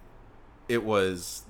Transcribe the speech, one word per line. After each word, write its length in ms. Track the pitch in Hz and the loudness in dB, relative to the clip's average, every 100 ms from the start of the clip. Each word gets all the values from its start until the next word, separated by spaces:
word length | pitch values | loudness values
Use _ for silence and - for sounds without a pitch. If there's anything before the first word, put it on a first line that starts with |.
| - - - - - - - | -20 -20 -20 -20 -20 -14 -2
it 160 | 117 | -2
was 600 | 107 104 95 90 85 - | 2 2 2 0 -8 -12